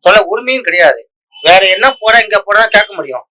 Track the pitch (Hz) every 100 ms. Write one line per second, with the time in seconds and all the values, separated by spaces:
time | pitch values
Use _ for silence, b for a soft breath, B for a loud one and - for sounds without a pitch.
0 | 180 208 202 220 247 262 240 175 165 120
1 | - _ _ - 156 185 190 190 254 269
2 | 220 226 220 208 202 202 226 214 208 190
3 | 143 127 -